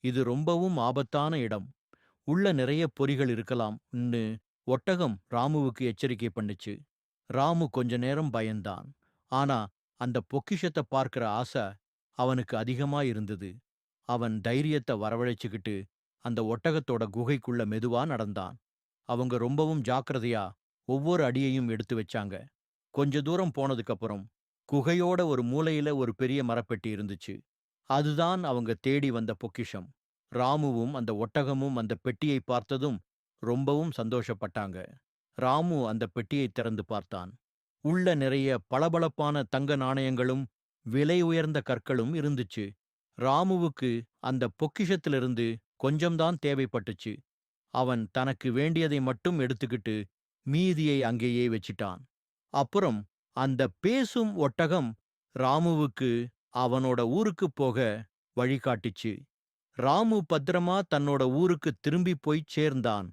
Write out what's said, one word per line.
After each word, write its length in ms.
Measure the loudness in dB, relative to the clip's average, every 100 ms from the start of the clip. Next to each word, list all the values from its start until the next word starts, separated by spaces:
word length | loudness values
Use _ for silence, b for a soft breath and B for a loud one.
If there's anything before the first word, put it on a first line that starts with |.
இது 200 | -2 0
ரொம்பவும் 520 | 0 0 2 2 2 2
ஆபத்தான 600 | 0 0 -2 0 0 0
இடம். 280 | -2 -4 -8 -18 _ b b b 0
உள்ள 240 | 2 4
நிறைய 340 | 4 2 2 0
பொறிகள் 420 | 0 0 2 2
இருக்கலாம்னு" 960 | 0 -2 -2 -2 -6 _ -4 -2 0 -2 -6 _ _ -2
ஒட்டகம் 500 | 0 2 0 0 -2 _
ராமுவுக்கு 520 | 0 2 2 0 0
எச்சரிக்கை 460 | -4 -2 -2 -2 -4
பண்ணுச்சு. 380 | -4 -6 -6 -10 -12 -14 _ _ _ _
ராமு 380 | 0 2 2 2
கொஞ்ச 260 | 0 0 0
நேரம் 360 | 0 0 0
பயந்தான். 540 | 0 -2 -4 -6 -10 -12 -20 _ _ _
ஆனா 260 | 0 2 0 -2 _ _ _
அந்த 180 | -2 -2
பொக்கிஷத்தை 640 | -2 -4 -2 -2 -2 -2 0
பார்க்கிற 400 | 0 0 -2 -2
ஆசை 360 | -2 -2 -4 -4 -8 _ _ _ -2
அவனுக்கு 360 | 0 0 0 -2
அதிகமா 460 | -2 -2 -2 0
இருந்தது. 480 | 0 -2 -4 -6 -10 -14 _ _ _ _ -4
அவன் 320 | -2 0 -2
தைரியத்தை 560 | 0 0 2 0 -2 -4
வரவழைச்சுக்கிட்டு 800 | -2 -2 -2 -2 -6 -8 -6 -8 -8 _ _ _
அந்த 160 | -6 -2
ஒட்டகத்தோட 600 | 0 0 0 -2 0 -2 -2
குகைக்குள்ள 500 | -2 0 -2 0 -2
மெதுவா 420 | 0 0 0 0 -2
நடந்தான். 500 | -2 -4 -4 -8 -12 _ _ _ _ _
அவங்க 300 | -2 0 0
ரொம்பவும் 440 | 0 0 0 0
ஜாக்கிரதையா 640 | 0 -2 0 -4 -2 -2 -4 -12 _ _ -2
ஒவ்வொரு 340 | 0 2 4
அடியையும் 440 | 4 2 0 0 0
எடுத்து 260 | -2 -2 -4
வச்சாங்க. 380 | -4 -4 -6 -8 -14 _ _ _ _
கொஞ்ச 260 | 0 2 2
தூரம் 320 | 0 0 0
போனதுக்கப்புறம் 680 | 0 0 0 -2 -4 -4 -8 -10 _ _ _ _
குகையோட 520 | 0 2 2 2 2 2
ஒரு 160 | 2
மூலையில 520 | 0 0 0 0 0
ஒரு 200 | 0 -2
பெரிய 300 | 0 0 0
மரப்பெட்டி 440 | 0 -2 -2 -6 -6
இருந்துச்சு. 460 | -6 -6 -8 -12 -14 _ _ _ _ _
அதுதான் 540 | 2 2 2 2 2
அவங்க 300 | 0 -2 -2 -2
தேடி 300 | 0 2 2
வந்த 240 | 0 -4
பொக்கிஷம். 540 | -6 -8 -8 -8 -8 -12 _ _ _ _
ராமுவும் 600 | -2 2 2 2 0 -2
அந்த 200 | -2 -4
ஒட்டகமும் 600 | -2 0 0 0 0 -2
அந்த 200 | -2 -2
பெட்டியை 460 | -4 -4 -2 0 -2
பார்த்ததும் 580 | 0 -4 -2 -2 -2 -4 _ _ _ _
ரொம்பவும் 480 | -2 0 2 2 0
சந்தோஷப்பட்டாங்க. 880 | -4 -2 -2 -2 -6 -4 -6 -6 -8 -12 -18 _ _ _ -2
ராமு 500 | 2 2 2 2 0
அந்த 180 | 0 -2
பெட்டியை 420 | -4 -2 -2 -2
திறந்து 360 | -2 -2 -2
பார்த்தான். 460 | -4 -6 -6 -10 -10 -16 _ _ _ _
உள்ள 300 | 0 2 4
நிறைய 440 | 4 4 2 2 0 0
பளபளப்பான 760 | 2 2 4 0 0 0 0
தங்க 340 | 0 -2 0 0
நாணயங்களும் 680 | 0 0 0 0 0 0 -4 _ _ _ -4
விலை 360 | 0 4 4
உயர்ந்த 360 | 4 2 2 -2
கற்களும் 520 | -2 -4 0 0 0
இருந்துச்சு. 500 | 0 0 -2 -4 -6 -8 -10 _ _ _ -2
ராமுவுக்கு 720 | 2 4 4 2 0 0 -2 -2 -6 _
அந்த 260 | -4 0 -2
பொக்கிஷத்திலிருந்து 1000 | -2 -4 -2 0 0 0 0 0 0 -2 -4 _ _
கொஞ்சம்தான் 580 | 0 2 0 2 0 0
தேவைப்பட்டுச்சு. 720 | -2 0 0 -2 -4 -8 -8 -10 _ _ _ _ _
அவன் 280 | 0 2 0 0
தனக்கு 420 | 0 0 0 0
வேண்டியதை 480 | 2 2 2 2 2
மட்டும் 380 | 0 0 0 0
எடுத்துக்கிட்டு 540 | 0 -2 -2 -4 -2 -4 -4 _ _ _ -2
மீதியை 580 | 2 2 2 2 2
அங்கேயே 440 | 2 0 0 2 2
வச்சிட்டான். 520 | 0 -4 -8 -6 -8 -14 _ _ _ _
அப்புறம் 460 | 0 2 2 2 0 -4 _ _ -2
அந்த 260 | 0 2 0 0
பேசும் 520 | 0 2 0 0 -2 0
ஒட்டகம் 540 | 0 2 2 2 0 -4 _ _ _
ராமுவுக்கு 760 | -2 2 4 4 4 2 0 0 0 -2 _ _ 0
அவனோட 440 | 2 2 2 2 2
ஊருக்கு 380 | 2 0 0 -4
போக 240 | 0 0 2 0 -2 -8 _ _ -2
வழிகாட்டிச்சு. 760 | 0 0 0 -2 -4 -6 -6 -8 -12 _ _ _ _ -2
ராமு 460 | 2 4 4 2
பத்திரமா 560 | 2 0 2 0 2 0 2
தன்னோட 340 | 0 2 2 2
ஊருக்கு 400 | 4 2 2 0 -2
திரும்பி 340 | 0 0 2
போய் 280 | 0 0 -2 -2
சேர்ந்தான். 600 | 0 0 2 0 0 -4